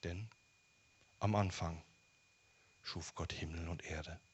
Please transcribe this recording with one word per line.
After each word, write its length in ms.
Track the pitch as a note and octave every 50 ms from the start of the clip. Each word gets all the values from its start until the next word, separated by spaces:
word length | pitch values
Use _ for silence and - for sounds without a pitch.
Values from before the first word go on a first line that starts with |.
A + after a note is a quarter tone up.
| -
Denn 260 | F2 F2 F#2 G#2+ A2 - - - - - - _ - _ - - - - - - - - -
am 140 | - G#2 G#2
Anfang 500 | G#2 G2+ F#2 - - F2 E2 E2 E2 - - - - - - _ - - - - _ _ - - - - - - - -
schuf 320 | - - F2 E2+ - -
Gott 180 | - E2 E2 -
Himmel 360 | - - D#2+ D#2 E2 E2 E2
und 140 | F2 D2+ -
Erde. 360 | - E2 D#2+ D#2 - E2 E2+ - -